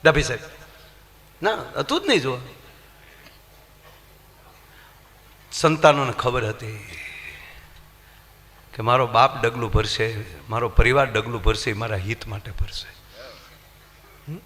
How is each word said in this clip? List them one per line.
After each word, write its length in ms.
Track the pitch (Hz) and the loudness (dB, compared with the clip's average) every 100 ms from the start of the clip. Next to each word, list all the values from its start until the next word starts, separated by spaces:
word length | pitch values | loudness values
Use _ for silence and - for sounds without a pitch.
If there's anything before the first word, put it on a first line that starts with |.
ડાભી 200 | 160 151 | 4 4
સાહેબ? 160 | 143 113 - - - - - - - - - - | 0 -6 -10 -20 -20 -20 -20 -20 -20 -20 -20 -4
ના, 140 | 190 220 - - | -2 -2 -6 -6
હતું 260 | 143 311 | -2 -2
જ 60 | 392 | 2
નહીં. 140 | 220 | 2
જો 160 | 131 123 127 - - - - - - - - - - - - - - - - - - - - - - - - - - - - - - | 2 -6 -10 -20 -20 -20 -20 -20 -20 -20 -20 -20 -20 -20 -20 -20 -20 -20 -20 -20 -20 -20 -20 -20 -20 -20 -20 -20 -20 -20 -20 -20 -14
સંતાનોને 600 | - 160 156 160 143 135 | 0 2 6 6 6 0
ખબર 340 | 113 127 123 110 | 0 -2 0 -2
હતી 440 | 107 110 107 101 - - - - - - - - - - - - - - - - - - - | -6 -10 -12 -14 -14 -14 -16 -16 -18 -20 -20 -20 -20 -20 -20 -20 -20 -20 -20 -20 -20 -20 -6
કે 60 | |
મારો 260 | 113 127 120 | 2 4 4
બાપ 340 | 113 131 - | 6 4 4
ડગલું 300 | 117 120 113 | -2 0 0
ભરશે, 440 | 107 110 - 113 107 107 - - | 0 0 -2 -2 -4 -10 -14 -6
મારો 200 | 113 117 | -2 2
પરિવાર 420 | - 117 135 135 | 4 6 4 2
ડગલું 320 | 107 110 117 | 0 -2 0
ભરશે, 280 | 98 107 - | 0 0 -2
એ 20 | |
મારા 220 | 104 113 101 | -4 -4 -4
હિત 320 | 95 113 113 | -4 -8 -8
માટે 240 | 101 110 | -10 -10
ભરશે. 720 | 95 - - - - - - 131 - - - - - - - - - - | -4 -4 -4 -12 -20 -20 -20 -20 -20 -20 -20 -20 -20 -20 -20 -20 -20 -16
હમ? 80 | 160 | -16